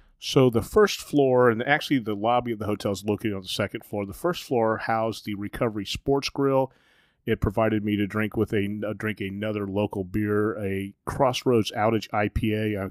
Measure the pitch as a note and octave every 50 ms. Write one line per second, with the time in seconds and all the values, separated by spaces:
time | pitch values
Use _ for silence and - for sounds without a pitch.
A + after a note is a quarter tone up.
0 | - _ _ _ - - - C#3 C3 B2+ A2+ A2+ G#2 - - G#3+ G#3 G3 - -
1 | - - - C#3+ C#3 C3 B2+ B2 B2 A#2+ A2+ A2 A#2 C3+ D3 D3+ - - D3+ C3
2 | G#2+ A2 G#2+ G2+ G#2 A2+ A#2+ B2 A#2+ A#2+ A2+ G2+ G#2 G2+ G#2 G2+ - G#2+ G2+ F#2+
3 | G#2 G#2 G#2 G2 - A2 G2+ F#2+ F#2 F#2 - - G#2 G2 - A2+ - - - G#2
4 | G2+ G2 F#2+ - - F3 F3 - - - C3+ A#2+ A2+ A2 A2 G#2+ - - A2+ A2+
5 | A2+ A2+ G#2 - - A2 G#2 G2 G#2 G2 - - B2+ A#2 G#2 G#2+ G2 - - -
6 | - - C#3 C#3 C3+ - - - C#3 C3+ C3+ C3+ C3+ B2+ _ _ _ _ _ _
7 | _ _ _ _ - A#2 A2 - - A2 G2 A#2 A2 A2 A2 G#2+ G2+ G#2 G#2 G2+
8 | G#2 F#2+ G2 G#2+ G#2+ G#2 - A2 G#2+ - A#2 G#2 G2+ G2+ G#2 G#2+ G#2 G#2 G#2+ G2
9 | - G#2+ G#2 - G2+ F#2+ G2 G2+ G#2 A2 G#2+ G#2 G2+ G2 F#2+ G2+ G#2 G2+ - G2+
10 | F#2+ F2+ F#2 G#2 G#2+ G#2 G#2 G#2 G#2 A2 F2+ G#2+ G#2 G2 G2 G2 G2 G2+ - _
11 | - - - - C#3+ B2+ B2+ - - C3+ B2 A2+ G#2 - - A#2 G#2 A2+ A2+ G#2+
12 | - - - G#2+ G#2 G#2 - - - A2 G#2+ G#2+ A2 G#2+ G#2 G2 G2 F#2